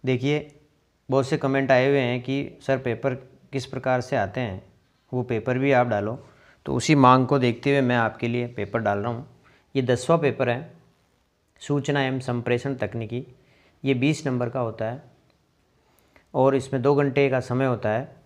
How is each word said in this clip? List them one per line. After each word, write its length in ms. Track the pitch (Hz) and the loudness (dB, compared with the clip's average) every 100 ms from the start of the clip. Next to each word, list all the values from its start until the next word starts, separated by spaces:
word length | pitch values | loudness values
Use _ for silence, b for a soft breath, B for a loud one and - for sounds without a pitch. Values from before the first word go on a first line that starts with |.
देखिए, 560 | 131 127 131 147 147 - _ _ _ _ _ | -2 -2 0 -2 -4 -20 _ _ _ _ _
बहुत 180 | 131 131 | 0 0
से 100 | 160 | -2
कमेंट 340 | 143 135 135 | 0 0 4
आए 160 | 127 131 | 4 4
हुए 120 | 143 | 2
हैं 220 | 123 123 | 2 -2
कि 380 | 120 139 143 - | -4 -4 -6 -10
"सर, 160 | - 131 | -4 -2
पेपर 360 | 127 113 139 131 - - _ | -2 -4 -4 -6 -12 -20 _
किस 120 | 135 127 | -8 -8
प्रकार 360 | 131 127 127 | -6 -2 -2
से 140 | 120 131 | 0 -2
आते 260 | 98 127 | -2 -4
हैं, 200 | 120 95 - _ _ _ _ | -6 -8 -14 _ _ _ _
वो 120 | 127 | -6
पेपर 340 | 123 113 127 127 | -2 -4 -2 0
भी 140 | 139 | 2
आप 160 | 127 120 | 4 2
डालो।" 260 | 104 104 123 B B B B - | 0 -2 -8 B B B B -6
तो 100 | 131 | -4
उसी 200 | - 147 | 2 6
मांग 300 | 131 127 127 | 8 6 4
को 120 | 143 | 2
देखते 300 | 123 117 143 | 2 0 0
हुए 120 | 139 | 2
मैं 140 | 127 123 | 2 2
आपके 320 | 113 - 117 | 0 -2 -4
लिए 200 | 120 120 | -2 -4
पेपर 300 | 120 101 117 | -6 -6 -2
डाल 200 | 104 101 | 0 -2
रहा 120 | 107 | -2
हूँ। 160 | 117 147 _ b b b 139 | -6 -10 _ b b b -4
ये 60 | |
दसवाँ 360 | 123 123 - 165 | 0 0 2 2
पेपर 300 | 147 117 123 | 2 0 -2
है, 220 | 120 156 - _ _ _ _ _ _ _ _ | -2 -6 -20 _ _ _ _ _ _ _ _
सूचना 420 | - 143 131 143 | -4 -2 0 0
एवं 160 | 131 131 | 0 -2
संप्रेषण 540 | 127 120 117 120 139 127 | -4 -4 0 -2 -2 -6
तकनीकी। 500 | 104 117 110 120 139 - b b b b | -6 -6 -8 -8 -10 -20 b b b b
ये 100 | 135 131 | -2 2
बीस 300 | 135 147 143 | 2 0 -2
नंबर 220 | 127 123 | -2 -2
का 100 | 131 | -4
होता 260 | 117 110 110 | -6 -4 -8
है 160 | 127 - _ _ _ _ _ _ _ b b b b b | -8 -16 _ _ _ _ _ _ _ b b b b b
और 220 | - 131 135 | 2 4 2
इसमें 260 | 131 135 | -2 0
दो 120 | 127 143 | 2 4
घंटे 340 | 143 131 139 | 2 2 2
का 100 | 127 | 2
समय 240 | 123 127 135 | -2 0 0
होता 240 | 117 107 | 0 0
है। 260 | 110 139 - | -2 -4 -16